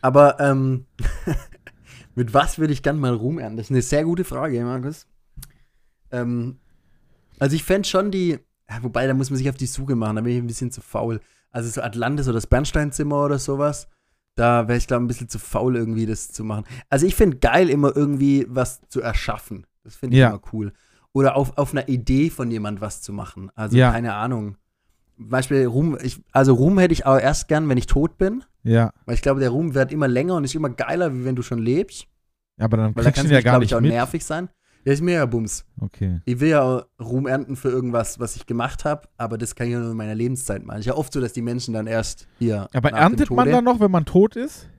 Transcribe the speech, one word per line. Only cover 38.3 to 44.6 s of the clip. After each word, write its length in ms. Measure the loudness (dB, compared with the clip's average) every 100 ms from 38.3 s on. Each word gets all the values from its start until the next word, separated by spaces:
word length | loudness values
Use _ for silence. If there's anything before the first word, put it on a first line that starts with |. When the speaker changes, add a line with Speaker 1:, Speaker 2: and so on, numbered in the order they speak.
| -10
Speaker 1:
ich 100 | -8
gemacht 380 | -4 -4 -4
hab, 240 | -4 -4 _ _
aber 200 | -8 -6
das 180 | -8 -6
kann 120 | -4
ich 60 |
ja 60 | -4
nur 120 | -6
in 60 | -6
meiner 180 | -6 -4
Lebenszeit 500 | -4 -4 -6 -8 -8
machen. 140 | -8
Ist 60 | -4
ja 100 | -4
oft 180 | -4
so, 80 | -4
dass 100 | -4
die 100 | -4
Menschen 320 | -6 -6 -6
dann 140 | -6 -4
erst 400 | -4 -4 -10 -18 _
hier 280 | -2 -2 -4
Speaker 2:
Aber 180 | -2 -2
Speaker 1:
nach 80 | 4
Speaker 2:
erntet 300 | 4 4 0
Speaker 1:
dem 60 | 2
Speaker 2:
man 80 | 4
Speaker 1:
Tode 100 | 4
Speaker 2:
dann 80 |
noch, 160 | 4 4
wenn 120 | 4
man 140 | 2 2
tot 300 | 4 4 2
ist? 320 | -10 -10